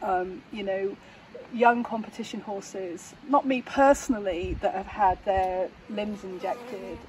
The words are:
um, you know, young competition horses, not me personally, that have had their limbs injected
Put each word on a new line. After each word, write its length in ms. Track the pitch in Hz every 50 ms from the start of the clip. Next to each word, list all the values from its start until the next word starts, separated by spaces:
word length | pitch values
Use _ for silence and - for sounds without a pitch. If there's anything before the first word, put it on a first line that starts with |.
um, 400 | - 202 185 180 185 185 180 - - -
you 100 | - 208
know, 320 | 202 196 190 196 196 202 202 - - - - - - - - - - -
young 300 | 247 226 240 240 240 240
competition 580 | 233 - 226 220 214 - - - 214 - - 202
horses, 720 | - 220 202 196 196 - - 196 190 175 160 185 - - - - -
not 200 | 254 277 277 -
me 160 | 262 262 247
personally, 920 | - - - 277 269 277 277 - - - 240 208 202 190 170 170 185 185 - -
that 140 | - - -
have 120 | 190 196
had 360 | - - 208 208 185 180 - -
their 460 | 208 190 190 185 185 185 185 185 - - - - -
limbs 360 | 214 208 208 208 208 196 196
injected 720 | 190 185 175 196 185 165 - 240 247 226 190 190 190 165 160 -